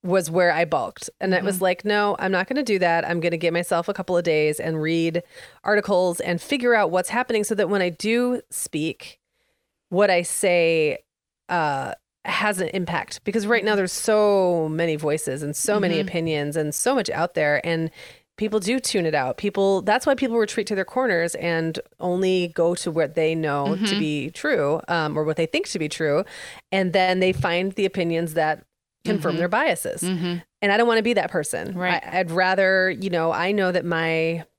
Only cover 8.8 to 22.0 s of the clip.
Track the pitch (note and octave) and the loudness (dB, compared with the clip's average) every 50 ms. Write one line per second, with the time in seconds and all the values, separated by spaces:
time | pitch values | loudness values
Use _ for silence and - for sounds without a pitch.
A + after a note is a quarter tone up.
8.8 | D#3 E3 - _ - - - _ _ _ _ _ _ _ _ _ _ _ _ _ | -4 -4 -6 _ -14 -20 -20 _ _ _ _ _ _ _ _ _ _ _ _ _
9.8 | _ _ F#3 F3+ G#3 G3 F#3 F3 F3 - - - - F#3+ F3 F3 E3+ E3 E3 D#3+ | _ _ 2 2 4 4 4 2 0 -2 -4 0 2 2 4 4 4 4 4 2
10.8 | D#3 D3+ D3 - _ _ _ _ _ _ _ _ _ - F3+ F3 D#3 D3+ C#3+ C3+ | 2 0 0 -4 _ _ _ _ _ _ _ _ _ -4 -2 0 0 0 -2 -4
11.8 | - - - - _ _ _ _ _ - - - G3+ G#3+ G#3 F3+ F#3 - - F#3+ | -4 -6 -10 -12 _ _ _ _ _ -6 -4 0 0 0 0 -2 -4 -4 -2 -4
12.8 | F3+ E3 E3+ D3+ - - - - _ - - A3+ G3+ G#3 A#3 A3+ F#3+ G#3+ G#3+ G3+ | -4 -2 -4 -4 -4 -6 -12 -8 _ -4 -2 -2 0 2 0 2 2 2 2 2
13.8 | F#3+ F3+ - - - - G#3+ G#3+ G#3 G#3 G3+ G3 F#3 F3+ F3 E3+ D#3+ D#3 D#3 D#3+ | 0 -2 -4 -4 0 2 4 4 4 4 4 4 4 4 2 2 0 -2 -2 -2
14.8 | E3+ E3 D#3 D3 D#3 D3+ D3 D#3 - - C3 C#3+ D3+ D3 D3+ - - - G#3 G#3 | 0 0 -2 -2 -2 -2 -2 -2 -2 -6 -6 -6 -6 -6 -6 -4 -2 0 2 2
15.8 | F#3+ F3 - - - F#3 - E3+ E3 E3 D#3 D3 D3 D3 D3 E3 D3+ D3+ D3 - | 2 2 0 0 -2 -2 -2 -2 -2 0 0 0 -2 -2 -2 -2 -2 -2 -2 -2
16.8 | - B3 C#4 C4 G3 - - - E3+ F3 - D#3+ D3+ D3 D3 C#3+ - E3 E3 E3 | 0 0 0 0 0 -2 -2 -2 -2 -2 0 0 2 2 2 0 0 0 -2 0
17.8 | E3 E3 - - - - - - _ _ _ - G#3+ A3 G3+ G#3+ F3+ F#3+ B3 C4 | -2 -4 -6 -10 -20 -20 -20 -20 _ _ _ -4 -4 0 0 -2 0 0 -2 -2
18.8 | - - - G3+ E3+ D#3+ D3+ D3 C3 B2+ B2+ - - G3+ G3 G3 G3 G3 G3 F#3+ | -2 -2 -2 0 0 2 0 0 0 -2 -4 -2 -4 -4 0 2 2 4 2 2
19.8 | F3+ G3 G#3 B3+ - D#4 C4+ B3+ C#4 B3 A3+ A#3 G#3+ G#3 - - G3+ - A3 F#3+ | 2 2 0 2 2 0 2 2 0 0 2 2 0 0 0 -4 -4 -2 -2 -4
20.8 | F#3 - - B3+ C4 A#3+ F#3+ E3+ E3 E3+ - - - E3+ E3 E3 E3 D#3+ D#3+ - | -4 -2 -2 0 0 2 2 2 0 0 -2 -4 -2 0 0 0 0 -2 -4 -6
21.8 | - _ _ _ | -10 _ _ _